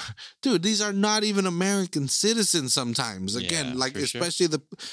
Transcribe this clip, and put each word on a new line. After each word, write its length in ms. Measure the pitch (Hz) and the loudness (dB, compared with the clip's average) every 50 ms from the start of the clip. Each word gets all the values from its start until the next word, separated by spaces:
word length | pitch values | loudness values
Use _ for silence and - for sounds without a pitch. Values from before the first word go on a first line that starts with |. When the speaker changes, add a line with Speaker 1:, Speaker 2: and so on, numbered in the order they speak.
| - - - - - - - _ | -10 -10 -12 -14 -16 -20 -18 _
Speaker 1:
dude, 220 | - 269 247 240 165 | 0 2 2 2 2
these 180 | 208 220 202 | 2 0 2
are 120 | 214 208 196 | 0 0 0
not 300 | 196 202 214 214 214 208 | 0 2 2 2 2 2
even 220 | 214 202 202 190 | 2 2 2 2
American 600 | 185 170 170 185 196 202 196 190 175 - 156 139 131 | 2 2 2 2 2 2 2 0 0 0 -2 0 0
citizens 680 | - - - 208 226 226 208 - - 170 135 127 - | 0 2 2 2 4 4 2 2 2 2 2 2 0
sometimes. 640 | 143 127 120 117 113 131 - 101 95 95 95 104 | 0 0 0 0 -2 -2 -2 -4 -6 -6 -4 -4
Again, 320 | 123 120 - - 160 143 127 | -4 -2 -2 -2 -2 -2 -2
Speaker 2:
Yeah, 40 | 123 | -2
Speaker 1:
like, 180 | 127 131 131 139 | -2 -2 -2 -2
Speaker 2:
for 120 | 147 147 | -4 -4
sure. 160 | 123 - 120 | -4 -2 -2
Speaker 1:
especially 260 | 175 170 165 - 180 165 | -2 -2 0 2 2 2
the, 140 | 156 147 - _ - - - - | 2 -2 -4 _ -16 -16 -16 -16